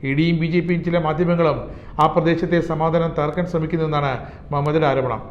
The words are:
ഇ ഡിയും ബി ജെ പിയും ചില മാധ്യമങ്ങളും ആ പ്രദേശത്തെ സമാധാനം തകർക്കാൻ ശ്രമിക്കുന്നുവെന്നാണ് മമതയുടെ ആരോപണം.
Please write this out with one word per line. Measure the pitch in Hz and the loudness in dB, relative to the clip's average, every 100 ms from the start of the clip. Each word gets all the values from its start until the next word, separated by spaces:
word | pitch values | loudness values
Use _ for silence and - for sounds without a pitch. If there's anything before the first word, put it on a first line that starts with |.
ഇ | 135 | -2
ഡിയും | 139 165 165 | 2 2 2
ബി | 165 | 2
ജെ | 175 | 0
പിയും | 170 175 | 0 -2
ചില | 175 170 156 | 0 0 0
മാധ്യമങ്ങളും | 151 175 175 165 127 - - - - | 0 0 4 2 0 -6 -12 -12 0
ആ | 156 | 2
പ്രദേശത്തെ | 175 160 165 170 170 160 | 4 2 0 2 0 0
സമാധാനം | 156 160 165 165 156 | 0 0 2 0 0
തകർക്കാൻ | 147 156 175 | -2 -2 -2
ശ്രമിക്കുന്നുവെന്നാണ് | 165 156 165 160 147 143 123 - - - | -2 -2 -2 0 0 -2 -4 -8 -14 -6
മമതയുടെ | 143 143 156 151 | -2 2 2 2
ആരോപണം. | 135 131 110 104 | 2 0 -4 -8